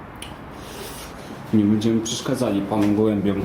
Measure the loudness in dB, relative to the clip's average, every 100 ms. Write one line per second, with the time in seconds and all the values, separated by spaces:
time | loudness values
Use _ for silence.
0 | -16 -14 -14 -14 -14 -14 -14 -12 -12 -12
1 | -12 -14 -14 -12 0 4 6 4 4 2
2 | 0 -4 -2 0 2 0 0 2 4 4
3 | 4 4 2 0